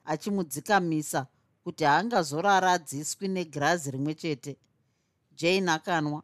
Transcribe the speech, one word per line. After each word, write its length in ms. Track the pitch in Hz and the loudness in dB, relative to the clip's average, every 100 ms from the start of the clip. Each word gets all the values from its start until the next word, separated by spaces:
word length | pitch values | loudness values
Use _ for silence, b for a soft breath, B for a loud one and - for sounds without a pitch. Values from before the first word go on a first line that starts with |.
achimudzikamisa 1200 | - 156 - 202 165 147 - 202 175 156 147 156 131 _ _ _ | -6 -6 -2 -2 -2 -6 2 2 2 -2 -2 -4 -6 _ _ _
kuti 200 | - 165 | -12 0
haangazoraradziswi 1400 | 156 151 220 233 156 147 196 190 185 180 151 135 156 - 196 | 4 4 2 0 0 0 4 4 4 2 0 -8 -8 -6 -6
negirazi 600 | 185 170 143 143 175 139 | -4 -6 -2 0 0 -2
rimwe 240 | 131 147 | -4 -4
chete. 420 | 156 165 139 147 135 _ _ _ _ _ _ _ - | -4 -4 -6 -8 -14 _ _ _ _ _ _ _ -2
Jane 360 | 165 190 185 | 2 2 2
akanwa. 500 | 160 - 170 151 147 | 0 0 -2 0 -4